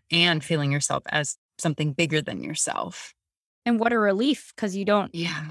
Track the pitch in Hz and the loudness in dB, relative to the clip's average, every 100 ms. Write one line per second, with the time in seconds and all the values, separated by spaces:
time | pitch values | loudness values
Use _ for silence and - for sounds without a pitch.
0 | - 170 175 156 139 160 143 143 - 139 | 0 2 4 2 0 0 0 0 0 -2
1 | - 151 147 - _ - 165 147 151 135 | -2 -2 -2 -8 _ -4 -2 0 -2 0
2 | 165 156 - - 64 156 - - 185 - | 0 0 -2 -6 -6 -4 -4 -4 -6 -10
3 | - - _ _ _ _ 240 226 233 233 | -18 -20 _ _ _ _ 0 2 2 4
4 | 202 196 269 269 - - 208 196 196 208 | 4 4 2 0 -4 -6 -4 -2 2 2
5 | - 170 170 151 156 | 2 -4 -4 -4 -4